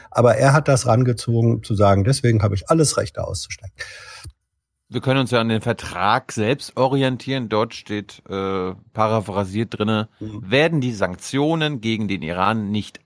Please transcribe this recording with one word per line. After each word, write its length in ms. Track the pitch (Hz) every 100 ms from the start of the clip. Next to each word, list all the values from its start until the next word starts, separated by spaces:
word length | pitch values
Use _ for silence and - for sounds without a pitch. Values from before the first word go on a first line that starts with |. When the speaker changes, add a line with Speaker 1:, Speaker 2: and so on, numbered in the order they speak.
| -
Speaker 1:
Aber 240 | - 120 110
er 160 | 135
hat 160 | 147 147
das 180 | 131 123
rangezogen, 800 | 117 127 113 - 117 117 117
zu 120 | - 101
sagen, 280 | 101 98
"Deswegen 380 | 98 139 120 113
habe 140 | 104 98
ich 140 | -
alles 280 | 165 147 -
Recht, 180 | - -
da 60 |
auszusteigen." 540 | - 90 - - - - - - - - - - _ _ _ _ _
Speaker 2:
Wir 100 | 120
können 220 | 131 135
uns 100 | 120
ja 80 | 120
an 100 | 113
den 120 | 110
Vertrag 720 | 120 110 - 87 98 120 -
selbst 420 | - 107 143 - -
orientieren. 720 | 131 139 131 123 - 135 113
Dort 260 | 107 117
steht, 480 | - - 104 101 - -
äh, 460 | 98 95 95 92 95 -
paraphrasiert 840 | - 110 110 95 98 95 101 110 -
drinne, 320 | 107 110 107 _
Speaker 1:
Mhm. 220 | 110 110 92
Speaker 2:
"Werden 300 | 127 165 165
die 120 | 123
Sanktionen 880 | 107 95 90 - 135 147 165 151 139
gegen 300 | 110 113 104
den 120 | 95
Iran 480 | 76 87 95 113 101
nicht 300 | 104 101 -